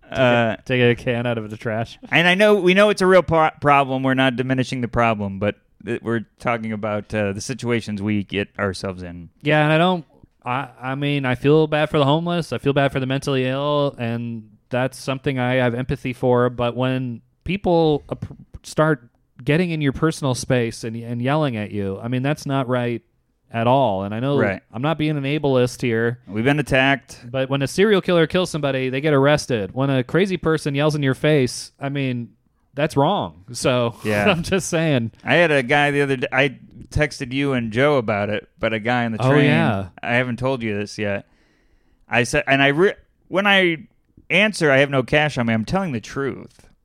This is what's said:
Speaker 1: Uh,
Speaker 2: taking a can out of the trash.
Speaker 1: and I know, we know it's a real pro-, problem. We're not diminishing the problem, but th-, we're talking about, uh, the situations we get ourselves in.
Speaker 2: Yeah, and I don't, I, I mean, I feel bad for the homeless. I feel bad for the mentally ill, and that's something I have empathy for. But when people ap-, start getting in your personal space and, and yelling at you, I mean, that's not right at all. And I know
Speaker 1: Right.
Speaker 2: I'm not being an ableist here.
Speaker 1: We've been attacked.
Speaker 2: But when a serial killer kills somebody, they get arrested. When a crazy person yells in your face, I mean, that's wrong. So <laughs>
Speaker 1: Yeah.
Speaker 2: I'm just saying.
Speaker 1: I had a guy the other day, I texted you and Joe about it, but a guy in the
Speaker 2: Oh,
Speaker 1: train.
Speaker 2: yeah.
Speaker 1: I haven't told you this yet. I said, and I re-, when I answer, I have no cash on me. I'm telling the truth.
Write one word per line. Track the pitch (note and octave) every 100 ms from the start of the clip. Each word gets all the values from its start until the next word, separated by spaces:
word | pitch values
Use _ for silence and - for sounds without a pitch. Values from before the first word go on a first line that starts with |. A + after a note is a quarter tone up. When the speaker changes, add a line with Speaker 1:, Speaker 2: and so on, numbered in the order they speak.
| _
Speaker 1:
Uh, | - B2+ A#2+ A#2 G#2 -
Speaker 2:
taking | B2+ B2
a | A#2
can | - A#2+ A#2+
out | A#2
of | G#2+
the | G#2+
trash. | A#2+ A2 A#2 - -
Speaker 1:
and | C#3 F3
I | F3+
know, | G#3+ G#3
we | F3+ F#3
know | G#3+
it's | G3+
a | F#3
real | F#3+
pro-, | D#3+ D#3+ D#3 -
problem. | D3 C#3+ C#3 C3
We're | C3
not | C3 C3 A#2+
diminishing | C3 C3 B2 C3
the | A#2+
problem, | A#2+ A#2 G#2+ G2+ G2
but | G2+ - _ _
th-, | - A#2
we're | F#2+ A#2 G#2 _
talking | - A#2 A2+
about, | A2 G#2+ G#2 G2 A2
uh, | G#2
the | G2
situations | - B2+ A#2 A#2+ G#2+ G#2
we | G2+ G#2
get | G2 F#2 G2+ -
ourselves | G2+ F2+ G2 F#2
in. | F2+ F2 E2+ _
Speaker 2:
Yeah, | C#3+ D3+
and | D3+
I | D#3
don't, | F3 F#3 C#3 _ - _ -
I, | B2 C#3 -
I | B2 C#3
mean, | C#3+ C#3+ C3
I |
feel | B2 C#3 D3+ D#3
bad | D3+ D3+
for | D#3
the | C#3
homeless. | D3+ E3+ F3 D#3+
I | A#2
feel | C#3
bad | C#3 C#3
for | C#3
the | C3
mentally | C3+ C#3 C3+ B2+
ill, | C3+ C#3+ D3 C#3+ -
and | A#2 A#2 A#2+ A#2 A2 _ _
that's | B2 C3 -
something | - C3+ - C3
I | B2 C3
have | B2
empathy | A#2 B2 C#3+ C3
for. | B2 B2+ B2 B2
But | A#2+ A#2+ A#2
when | B2+ C3 B2+ A#2 _ _
people | - F#3+ G3+ E3+ D#3+ C#3+ -
ap-, | C#3 - - - -
start | - - D#3 D#3 - _ _ _
getting | B2 D3 F3+
in | D#3+
your | C#3+
personal | B2+ D#3+ D#3 C#3+ B2
space | - B2+ A#2 A2+
and, | A#2+ A2+
and | A#2 A#2+
yelling | B2 D3+ D3+ A2+
at | G#2
you, | G#2 G2 G2
I | A2+
mean, | B2+
that's | C3+ D3+ -
not | C3+ B2
right | B2 A#2+ A#2 _ _ _ _ _
at | A#2 A#2
all. | C3 B2+ F#2+
And | G2 G#2+
I |
know | C3 C#3+
Speaker 1:
Right. | G#2 F#2+ _
Speaker 2:
I'm | A2
not | C#3 D#3+
being | D#3 D3+
an | C3+
ableist | D3+ D3 C3 B2 -
here. | B2+ A2+ A#2 A#2+ -
Speaker 1:
We've | G2+
been | A#2 D3
attacked. | C#3 C3+ C3+ C#3 _ - A#2+
Speaker 2:
But | C3 C3
when | C#3
a | C#3
serial | - G#3 G3
killer | E3+ F3 D#3+
kills | F3+ F3+
somebody, | D#3+ C#3+ C3 C3
they | B2+
get | D#3
arrested. | C#3+ C#3 D3 - A#2+ F#2+ B2
When | C#3
a | C3+
crazy | B2 D#3 G3 F3+
person | E3+ D#3 -
yells | C#3 D3+ D3+
in |
your | C#3
face, | C3 D3+ D3+ B2+ - - _
I | C#3
mean, | C#3+ C3+ B2 A#2 _ _ _ _
that's | - D3+ -
wrong. | C#3+ G3 G#2 D#2+ F2+
So | A#2+ D#3+ B2 A#2+ A2
<laughs> |
Speaker 1:
Yeah. | G#2+ G#2 G#2
Speaker 2:
I'm | E3+
just | E3+ F#3+ -
saying. | E3+ D#3+ C#3 A2+ -
Speaker 1:
I | - C#3+
had | E3+
a | D3
guy | A#2+ D3 D3
the | C#3+
other | C#3 C3+
day, | C3+
I | B2+ C#3+ B2 - - -
texted | - D3+ - C3
you | C3 C#3+
and | C3 A#2
Joe | G#2+ C#3+ C#3+
about | G#2+ G#2 G2+
it, | G#2 - _
but | A#2
a | A2
guy | G#2+ B2
in | A#2
the | A2
Speaker 2:
Oh, | B2+
Speaker 1:
train. | C#3+ D3
Speaker 2:
yeah. | D3+ D#3+ G2+ F#2+ -
Speaker 1:
I | - A#2+
haven't | B2+ A#2
told | B2+ C3+
you | A2+ G2+
this | G#2 -
yet. | G#2 G2+ - _ _ _ _ _ _ _ _
I | A2+
said, | B2 D3+ C#3+
and | C3+
I | C#3
re-, | C#3+ G3 - _ _ _
when | E3 G3+
I | G3 F3+ D#3+ - _ _ _ _
answer, | F3 G#3+ F#3+ D#3
I | C3+
have | C#3+
no | C#3
cash | A#2+ D3 D3+ C3+
on | A#2
me. |
I'm | A2+ G#2+
telling | F3+ F#3+
the | B2
truth. | - - C#3 G2+ - _ - _